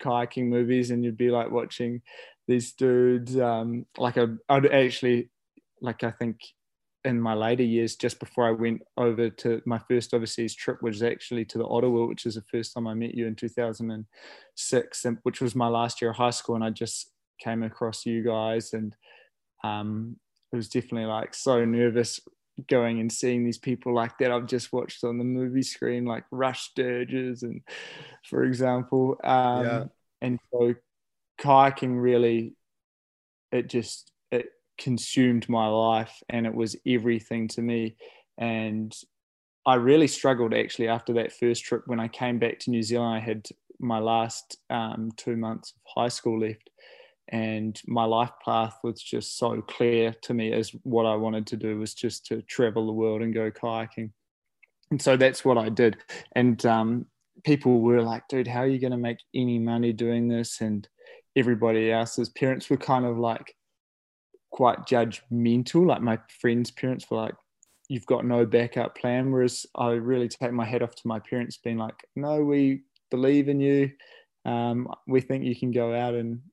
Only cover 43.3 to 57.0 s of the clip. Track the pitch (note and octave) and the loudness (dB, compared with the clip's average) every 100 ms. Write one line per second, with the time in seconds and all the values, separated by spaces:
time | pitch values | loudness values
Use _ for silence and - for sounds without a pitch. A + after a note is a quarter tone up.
43.3 | A2 - - - - B2 A2 A2 A2+ A2+ | -8 -10 -20 -20 -8 -4 -2 2 0 0
44.3 | - - - - A#2+ A2 A2+ A2+ A2+ - | -6 -16 -16 -6 -4 -4 -6 -8 -8 -6
45.3 | A#2 A2+ A2 - - - - A#2+ - A#2+ | -4 -4 -6 -12 -20 -8 -2 -2 -2 -2
46.3 | A2 A2 A2 _ _ - - - _ - | -2 -2 -6 _ _ -20 -20 -20 _ -8
47.3 | A#2 A2 A2 A2 G#2+ - A#2 A2+ A2+ B2 | -4 -4 -4 -4 -6 -4 0 2 2 0
48.3 | - - A2+ A2+ - A#2+ A2+ - A#2 - | -4 -2 0 0 -4 -8 -8 -6 -6 -6
49.3 | - A#2 A2+ - - A#2+ A#2 A2+ A2+ - | -4 -2 -2 -6 0 2 4 2 -2 -4
50.3 | A#2+ A2 A2+ A2 A#2+ C3+ A#2 A2+ G#2+ A2 | -2 0 -2 -2 -6 -2 2 2 0 -2
51.3 | A2 G#2+ A2+ A2 G#2+ G#2+ - A#2 - - | -2 -4 -6 -4 -4 -6 -6 -6 -6 -8
52.3 | A2+ - - A#2 A2 A2 A2 A2 G#2+ A2+ | -8 -6 0 0 2 -2 0 0 0 -2
53.3 | A2+ A2 - A#2+ A2+ A2+ - A2 - _ | -2 -2 -4 -6 -4 -6 -8 -12 -12 _
54.3 | _ _ _ _ _ - C#3+ C#3+ B2+ C3 | _ _ _ _ _ -4 0 4 6 6
55.3 | C3 C3+ A#2+ A2 A2 A#2+ G2 - - - | 4 2 2 2 4 4 2 -8 -18 -4
56.3 | - B2 A2+ A#2+ A2+ A2 A#2+ | 2 4 4 4 4 2 -2